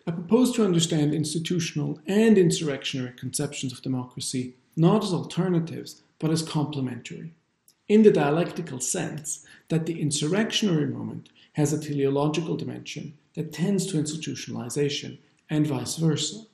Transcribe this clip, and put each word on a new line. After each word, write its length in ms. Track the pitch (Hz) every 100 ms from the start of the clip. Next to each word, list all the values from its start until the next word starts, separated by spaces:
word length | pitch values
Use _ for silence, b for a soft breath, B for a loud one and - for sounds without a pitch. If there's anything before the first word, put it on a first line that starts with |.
| 175
I 40 |
propose 420 | 165 170 233 247
to 120 | 233
understand 500 | 196 170 - 156 147
institutional 840 | 156 - 165 165 175 165 151 143 - -
and 300 | 208 226 196
insurrectionary 760 | 170 165 156 131 - 135 123 -
conceptions 560 | 127 135 143 - 131
of 100 | 120
democracy 720 | 131 127 123 - - 131 127 - _ 160
not 260 | 175 208
as 80 | 196
alternatives, 920 | 151 135 170 185 170 160 123 - - _ _
but 120 | 156
as 120 | 160
complementary, 880 | - 151 147 139 127 117 - - 165 _ _ _ _ _ -
in 140 | 214
the 80 | 208
dialectical 720 | 170 143 160 175 - 165 131
sense 640 | - 185 160 151 - - B B _
that 180 | 160 165
the 140 | 165
insurrectionary 880 | 147 - 151 196 220 - 208 156 135
moment 440 | 117 110 - - b b
has 180 | 160 147
a 80 | 151
teleological 760 | 147 143 139 139 151 170 165 165
dimension 580 | 123 123 - - - - _
that 180 | - -
tends 340 | - 196 190 -
to 100 | 156
institutionalization, 1200 | 147 165 143 123 - 113 117 147 143 143 127 - b b _
and 160 | 151 143
vice 300 | 123 117 160
versa, 460 | 160 139 - - -